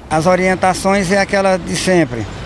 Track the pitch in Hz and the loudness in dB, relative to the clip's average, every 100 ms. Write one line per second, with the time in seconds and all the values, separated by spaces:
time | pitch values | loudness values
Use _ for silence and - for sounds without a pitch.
0 | - 156 160 185 185 190 185 180 190 196 | -4 0 2 2 2 0 0 0 0 0
1 | 180 196 190 202 196 185 180 185 - 180 | 0 0 0 0 2 0 -2 -4 2 2
2 | 147 120 104 - | 2 -2 -8 -10